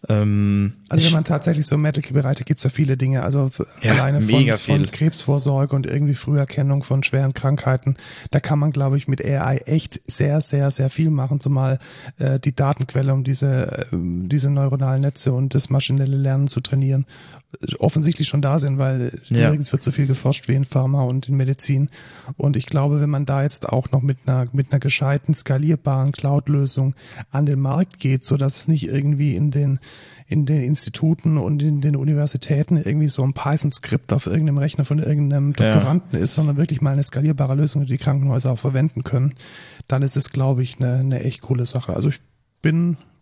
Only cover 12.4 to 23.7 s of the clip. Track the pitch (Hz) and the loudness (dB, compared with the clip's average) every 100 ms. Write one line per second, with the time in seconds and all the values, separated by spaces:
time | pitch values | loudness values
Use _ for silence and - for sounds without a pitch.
12.4 | 139 127 139 147 131 139 135 135 131 135 | -2 0 -2 0 -2 -2 0 0 0 0
13.4 | 139 131 - - - 87 87 87 92 147 | 0 0 -2 -4 -6 -4 -4 -4 -2 0
14.4 | 135 139 139 135 131 135 139 - - 127 | 0 0 0 0 0 0 -2 -2 -2 0
15.4 | 135 135 - 135 - 135 135 139 135 135 | 0 0 0 0 2 0 0 0 0 0
16.4 | 139 - 127 135 135 135 135 - - - | 0 -2 -2 0 2 0 -2 -8 -20 -20
17.4 | _ - - - - 151 151 165 151 143 | _ -12 -10 0 0 2 0 0 0 0
18.4 | 139 151 139 135 135 131 120 - - 117 | 2 2 0 0 0 0 -2 -6 -2 2
19.4 | 117 151 143 135 - - 135 131 123 139 | 4 2 0 -2 -2 0 0 2 0 -2
20.4 | - 135 135 143 131 139 127 127 131 135 | 0 0 2 0 2 2 0 -2 0 0
21.4 | 131 135 - 135 143 - - - - 143 | 0 0 0 0 0 -4 -20 -20 -16 -2
22.4 | 139 131 - 151 139 147 147 143 139 139 | 0 0 0 0 2 2 0 0 0 0
23.4 | 143 - - | 0 -2 -2